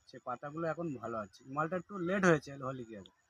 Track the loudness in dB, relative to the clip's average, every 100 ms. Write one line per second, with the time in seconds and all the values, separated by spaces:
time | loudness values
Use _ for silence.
0 | -20 -12 -8 -6 -6 -4 -2 -2 -4 -4
1 | -4 -4 -6 -10 -6 -2 0 -2 -4 -2
2 | 0 6 8 8 4 -8 -6 -6 -8 -12
3 | -14 _